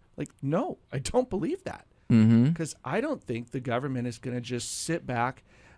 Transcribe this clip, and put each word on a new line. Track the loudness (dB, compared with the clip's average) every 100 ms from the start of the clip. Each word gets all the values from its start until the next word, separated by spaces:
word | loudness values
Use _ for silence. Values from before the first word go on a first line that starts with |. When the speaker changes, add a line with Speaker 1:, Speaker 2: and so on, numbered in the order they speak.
| _ -10
Speaker 1:
Like, | -10 _
no, | -2 0 -2 -6 _
I | -8
don't | -2 0 0
believe | -2 -4 -4 -8
that. | -12 -14 _ 4
Speaker 2:
Mm-hmm. | 6 8 8 6
Speaker 1:
'Cause | 2 -4 -10 -6
I | -4
don't | -2 -4
think | -6 -8 -6
the | -8
government | -4 -2 -2 -4 -4
is | -6
gonna | -6 -6
just | -4 -6 -6 -6 -4
sit | -4 -2
back | -2 -2 -4 _ _ -20